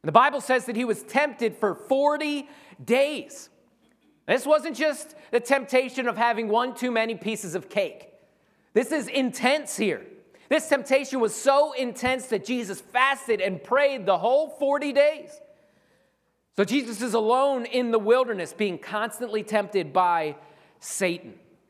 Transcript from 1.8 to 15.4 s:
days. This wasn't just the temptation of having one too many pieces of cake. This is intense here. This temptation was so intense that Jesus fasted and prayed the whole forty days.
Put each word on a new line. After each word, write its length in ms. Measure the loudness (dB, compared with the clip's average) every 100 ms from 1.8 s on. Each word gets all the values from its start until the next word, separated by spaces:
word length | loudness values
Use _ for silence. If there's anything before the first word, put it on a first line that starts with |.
| -2 2 2 0 -4 -6 -8 -20 -20 -18
days. 640 | 0 2 2 -2 -10 -18 -20 _ _ _ _ _ _ _ -2
This 180 | -2
wasn't 320 | 2 2 2 -2
just 380 | -2 -2 -12 -20 -4
the 100 | -4
temptation 680 | 2 0 2 0 0 -4 -4
of 100 | 0
having 300 | 0 2 0
one 260 | 0 0
too 160 | -4 -2
many 240 | 0 0
pieces 400 | -4 -6 -6 -6
of 160 | -8 -4
cake. 400 | -4 -4 -6 -20 _ _ _ _ _ _
This 180 | 0 2
is 160 | -2 -2
intense 680 | 0 -2 0 2 2 -2 -2
here. 260 | -2 -2 -8 -20 _ _ _
This 180 | 0 2
temptation 520 | -2 2 0 0 -2
was 140 | -2
so 380 | 2 4 4 4
intense 540 | 0 -4 -2 -2 -2 -2
that 180 | -6
Jesus 380 | -2 -4 -4 -10
fasted 580 | -4 2 2 2 -2 0
and 240 | 0 -4
prayed 400 | 0 2 2 2
the 140 | 2 2
whole 320 | 4 2 0
forty 420 | -2 0 0 2
days. 480 | 4 4 2 -12 -20